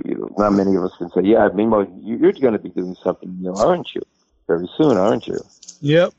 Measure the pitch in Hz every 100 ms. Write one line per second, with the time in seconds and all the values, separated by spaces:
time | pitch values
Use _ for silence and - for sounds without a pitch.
0 | - - 52 - 104 101 98 95 90 -
1 | 87 90 95 113 101 92 113 107 95 95
2 | 104 117 170 190 127 101 90 92 90 90
3 | 90 87 90 90 90 98 139 180 - -
4 | - _ _ _ - 85 117 - 151 101
5 | 104 123 - - - _ - - 143 160
6 | 190